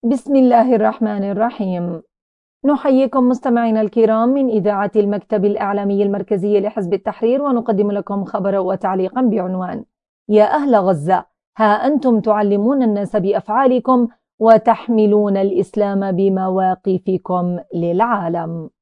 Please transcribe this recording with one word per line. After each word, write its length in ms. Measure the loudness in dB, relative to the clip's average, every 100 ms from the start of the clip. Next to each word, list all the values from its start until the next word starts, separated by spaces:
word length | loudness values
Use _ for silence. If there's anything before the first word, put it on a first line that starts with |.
| 0
بسم 300 | -2 0 2
الله 400 | 4 4 4 2
الرحمن 480 | 0 -2 -4 -4
الرحيم. 760 | -4 -2 -4 -4 -6 -4 -6 -8 -14 _ _ _ _ _ -2
نحييكم 640 | 0 2 2 2 2 2
مستمعينا 520 | 0 0 0 0 0
الكرام 480 | 0 2 2 2 2
من 200 | 2 0
إذاعة 420 | 0 0 -2 -2 0
المكتب 500 | 0 -2 -4 -2 0
الإعلامي 580 | -2 -4 -2 -2 0
المركزي 560 | 0 -2 -2 -2 0 0
لحزب 340 | 0 -4 -4
التحرير، 480 | -4 -4 -4 0 0
ونقدم 500 | 0 -2 0 0 0
لكم 320 | -2 -6 -8
خبرا 360 | -6 -4 -2 -2
وتعليقا 640 | -2 -4 -4 -2 -4 0
بعنوان: 600 | 0 0 -4 -6 -8 -10 -14 _ _ _ 0
يا 260 | 4 4 2
أهل 200 | 2 2
غزة، 500 | 2 -2 0 -2 -2 _ _ -2
ها 300 | 2 2 0
أنتم 320 | 0 2 0
تعلمون 640 | 2 0 2 0 0 0
الناس 320 | 0 -2 -2 -2
بأفعالكم 920 | 0 -2 -2 0 2 0 2 0 0 _ _ _
وتحملون 1000 | 4 6 4 0 0 2 4 2 2 0
الإسلام 760 | 0 -2 -4 -2 -2 -2 -2
بمواقفكم 1500 | 0 0 0 -2 0 0 -2 -2 -2 -2 -4 -2 -4 -2 -6 -6
للعالم. 960 | -4 -2 0 0 -2 -4 -6 -6 -10 -12 _